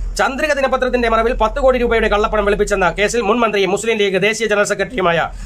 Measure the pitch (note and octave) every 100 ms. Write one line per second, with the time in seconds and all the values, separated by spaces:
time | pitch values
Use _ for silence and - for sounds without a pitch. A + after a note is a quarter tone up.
0 | - - G3+ C4+ D4+ C#4 C4 B3+ B3 B3
1 | A#3 A3 A3+ B3+ A3 A3 C4 B3+ A#3+ A3+
2 | A3 G#3 A3 G#3+ G3+ G#3 G#3 G3+ F3+ E3
3 | G3+ A#3 G3+ A#3+ A3+ G3+ F#3 G3 A3+ A3
4 | G3+ F#3 G3+ A3 A3 G#3 G3 G3 G3 D#3+
5 | F3+ E3 C#3 -